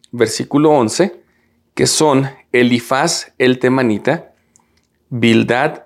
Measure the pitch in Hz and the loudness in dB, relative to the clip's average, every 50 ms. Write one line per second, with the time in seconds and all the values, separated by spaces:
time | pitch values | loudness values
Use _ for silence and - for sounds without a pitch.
0 | _ _ - 117 117 110 - - - - - 143 151 156 151 143 120 107 - - | _ _ -2 -2 -2 0 0 -6 -6 -2 0 2 4 4 4 4 2 0 0 0
1 | 185 196 - - _ _ _ _ _ _ _ _ _ _ _ - 131 127 - - | -2 -2 -2 -8 _ _ _ _ _ _ _ _ _ _ _ -2 -2 -2 0 2
2 | 156 151 139 135 139 135 - - _ _ - 123 123 120 123 117 - - 135 131 | 2 2 2 2 0 -2 -6 -14 _ _ 0 2 2 2 2 0 -2 -2 -2 -2
3 | 151 170 - - - - _ - 127 127 127 127 - 127 131 135 127 113 107 101 | 0 -2 -4 -6 -10 -12 _ 0 0 0 2 2 0 0 0 0 0 0 -2 -2
4 | - 123 143 165 - - _ _ _ _ _ _ _ _ _ _ _ _ _ _ | -2 -2 -2 -2 -6 -12 _ _ _ _ _ _ _ _ _ _ _ _ _ _
5 | _ _ 131 120 113 117 113 113 113 - 117 123 143 156 156 - - | _ _ -6 -4 -4 -2 0 -2 -2 0 0 0 0 -2 -4 -8 -16